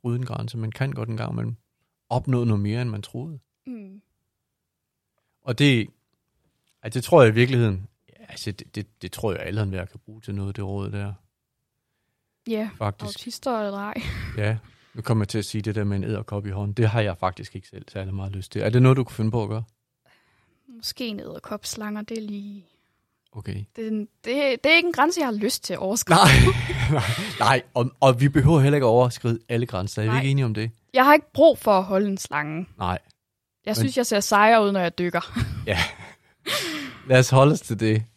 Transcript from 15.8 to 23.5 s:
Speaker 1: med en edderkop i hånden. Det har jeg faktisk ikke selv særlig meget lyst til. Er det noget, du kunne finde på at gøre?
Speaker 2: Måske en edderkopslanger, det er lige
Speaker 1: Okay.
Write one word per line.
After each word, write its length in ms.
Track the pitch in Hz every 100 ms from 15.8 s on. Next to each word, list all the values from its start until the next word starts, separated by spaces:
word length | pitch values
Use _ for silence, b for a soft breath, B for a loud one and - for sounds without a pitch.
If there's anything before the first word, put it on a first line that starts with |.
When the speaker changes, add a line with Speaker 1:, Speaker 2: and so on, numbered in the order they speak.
Speaker 1:
med 140 | 101 98
en 60 |
edderkop 420 | 101 107 110 104 104
i 40 |
hånden. 240 | 95 104
Det 160 | 101 110
har 120 | 117
jeg 160 | 104 87
faktisk 380 | 92 90 - -
ikke 120 | -
selv 180 | - -
særlig 240 | 101 95
meget 180 | 98 98
lyst 200 | 98 92
til. 100 | -
Er 80 | 104
det 120 | 120
noget, 160 | 127 131
du 60 |
kunne 120 | 120 -
finde 160 | 110
på 120 | 117
at 60 | 101
gøre? 140 | 110 113 _ _ _ _ _ _ _ _ _ _
Speaker 2:
Måske 400 | 233 - - 240
en 120 | 208
edderkopslanger, 840 | - 160 - 208 - - 208 208
det 160 | 214 226
er 40 |
lige 440 | 214 202 202 202 170 _ _ _ _ _ _
Speaker 1:
Okay. 320 | 113 101